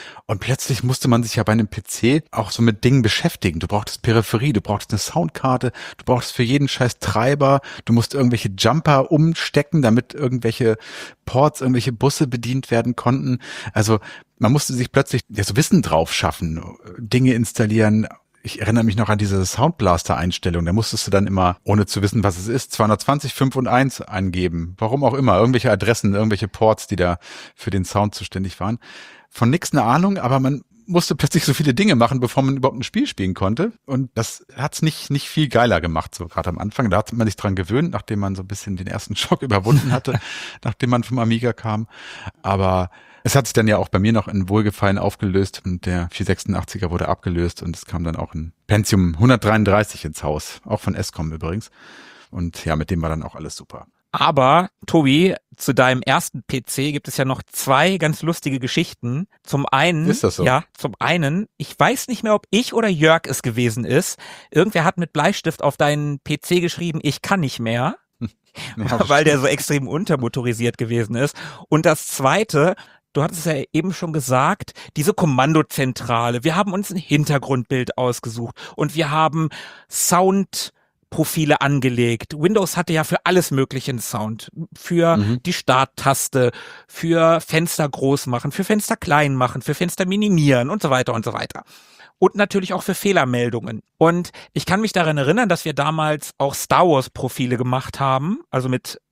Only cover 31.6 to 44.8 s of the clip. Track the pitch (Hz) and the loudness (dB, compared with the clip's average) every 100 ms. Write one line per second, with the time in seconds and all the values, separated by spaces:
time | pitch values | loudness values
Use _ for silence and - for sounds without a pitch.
31.6 | 147 123 208 127 117 131 123 - 135 135 | 2 2 4 4 4 2 0 0 0 2
32.6 | 131 131 117 220 285 - 92 90 95 117 | -2 -2 -4 -2 -2 -2 -2 0 0 0
33.6 | 220 - - 131 131 - 110 - _ - | -2 -4 -6 -4 -4 -4 -6 -8 _ -8
34.6 | 143 - 156 - - 143 - 160 143 113 | -6 -2 -2 -2 -4 -4 -4 -2 2 4
35.6 | 120 87 82 80 - - 82 - 90 80 | 4 2 0 -4 -6 -8 -8 -6 -4 -4
36.6 | 104 - 113 95 - 117 110 - 104 98 | -6 -2 0 0 0 -2 -2 -2 -4 -2
37.6 | 90 123 170 104 - 104 98 95 95 101 | -2 -2 -2 -4 -6 -4 -4 -6 -8 -10
38.6 | 107 92 95 101 - 104 - - 135 101 | -8 -8 -8 -10 -8 -6 -2 -2 0 0
39.6 | 104 139 131 135 - 117 - - - - | 4 4 4 -2 0 -4 -4 -14 -14 -8
40.6 | 123 - 123 123 117 127 113 113 123 - | -6 -2 0 0 0 0 0 2 0 -2
41.6 | 113 107 113 - - - 98 - 95 98 | -4 -4 -4 -12 -20 -16 -16 -10 -2 0
42.6 | 95 92 90 - _ - - 139 120 120 | 2 2 -2 -8 _ -8 0 2 2 2
43.6 | 110 104 98 92 107 113 - 101 92 107 | 4 2 2 0 2 2 0 -2 2 2
44.6 | 104 - | 2 0